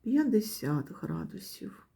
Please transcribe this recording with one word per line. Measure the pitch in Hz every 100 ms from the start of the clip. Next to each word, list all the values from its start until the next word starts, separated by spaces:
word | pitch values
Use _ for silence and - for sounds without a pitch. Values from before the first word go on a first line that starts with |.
п'ятдесят | 220 285 294 214 214 - 135 147 131
градусів. | - - 160 - - - - 196 - -